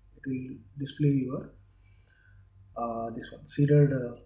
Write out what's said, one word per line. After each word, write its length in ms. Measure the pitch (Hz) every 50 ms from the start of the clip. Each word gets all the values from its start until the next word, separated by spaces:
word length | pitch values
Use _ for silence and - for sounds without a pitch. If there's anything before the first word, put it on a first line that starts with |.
| _ _ -
it 60 | - -
will 300 | 135 131 127 127 131 - - - - - 143
display 320 | 139 - - - 151 143
your, 400 | 139 135 127 127 139 - - - - - - _ _ _ _ _ _ _ _ _ _ _ _ _ - - - _ _ - - - -
uh, 340 | 113 117 117 113 113 117 117
this 200 | 113 131 - -
one 160 | 113 - -
seeded, 460 | - - 143 143 139 147 147 143 135
uh, 220 | 135 127 - - - - -